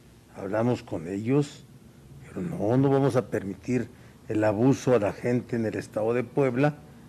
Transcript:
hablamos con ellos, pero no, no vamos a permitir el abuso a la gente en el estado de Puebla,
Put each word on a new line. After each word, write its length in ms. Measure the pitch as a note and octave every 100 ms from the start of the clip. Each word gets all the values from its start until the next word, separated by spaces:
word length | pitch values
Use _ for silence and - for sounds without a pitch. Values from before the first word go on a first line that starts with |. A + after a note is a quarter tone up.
| - - - -
hablamos 460 | G2 G#2+ B2 A#2
con 260 | - F2+ E2
ellos, 560 | G2 A2 C#3+ C#3+ - - - - - - - -
pero 140 | G2
no, 340 | F2 F2+ G2+ B2+
no 140 | C#3
vamos 260 | C3+ C3+ B2+
a 120 | A2
permitir 600 | G#2+ F#2+ F#2 - B2 A2 - - - -
el 160 | G#2+
abuso 520 | G#2+ G2+ C3 - C3 A#2
a 40 |
la 140 | G2
gente 440 | - B2 B2 - A#2
en 100 | G#2+
el 80 | F#2+
estado 400 | - G#2+ A2+ A#2+
de 80 |
Puebla, 540 | B2 C#3+ C3+ A#2+ D3 D3 - -